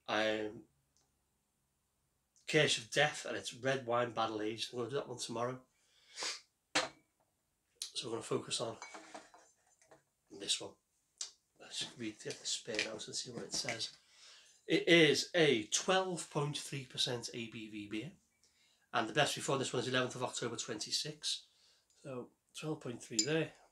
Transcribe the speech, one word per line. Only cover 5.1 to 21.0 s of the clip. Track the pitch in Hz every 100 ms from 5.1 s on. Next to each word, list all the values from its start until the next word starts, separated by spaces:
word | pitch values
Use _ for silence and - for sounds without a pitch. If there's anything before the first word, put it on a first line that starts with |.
| 120
tomorrow. | - 117 123 127 - _ _ _ _ - - - - _ _ - - - _ _ _ _ _ _ _ - -
So | - 123
we're |
gonna | 113
focus | 110 127 - -
on | 117 - - - - - - - - _ _ _ - - _ _ _ 101
this | 98 -
one. | - - _ _ _ - - - _ -
Let's | - - - -
read | 110 107
the | 143 -
spare | - - - 107 110
notes | 107 -
and |
see | - 127
what | 117
it | -
says. | - 127 117 - - _ - - - - - -
It | 160 -
is | 170 156 131 -
a | 175 151 117 104
twelve | - - 190 185 170 -
point | 156 143 143
three | - 139 127
percent | 135 - 120 113
A | 123 113
B | 113 107
V | 104 101
beer, | 107 143 - _ _ _ _ _ _ _
and | 120 110
the |
best | 147 139 -
before | 131 135
this | 123
one | 131
is | 120
eleventh | 127 123 123
of |
October | 123 - 120 117
twenty-six. | - 107 - -